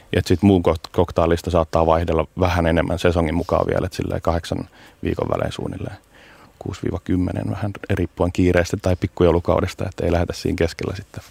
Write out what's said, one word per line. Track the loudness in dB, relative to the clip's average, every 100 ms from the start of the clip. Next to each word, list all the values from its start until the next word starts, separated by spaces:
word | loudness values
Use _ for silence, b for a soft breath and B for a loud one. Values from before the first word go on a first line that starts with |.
| b
Ja | -2
et | 0
sit | 2
muun | 4 4
kok-, | 4 0 -2
koktailista | -2 0 2 2 0 2
saattaa | 0 2 2 2
vaihdella | 2 2 0 -2 -2
vähän | 0 2 2
enemmän | 2 0 0
sesongin | 2 2 0
mukaan | -2 0 0 0
vielä, | -2 -2
et |
silleen | -4 -6 -4
kahdeksan | -2 -2 -4 -8 -8 b b b
viikon | -6 -4 -2
välein | -2 -4
suunnilleen, | -6 -8 -8 -10 -12 b b b b b _
kuusi | -12 -8
viiva | -6 -6
kymmenen, | -2 0 0 -2 -4
vähän | -4 -6 -6 -4
riippuen | -2 -2 0 0
kiireestä | 4 4 4 2 0
tai | 0 0
pikkujoulukaudesta, | -2 2 4 4 2 0 0 -4 -8
että | -4 0
ei |
lähdetä | 0 0
siinä | -2 -4 0
keskellä | 0 -2 -8 -8
sitten | -12 -16 -8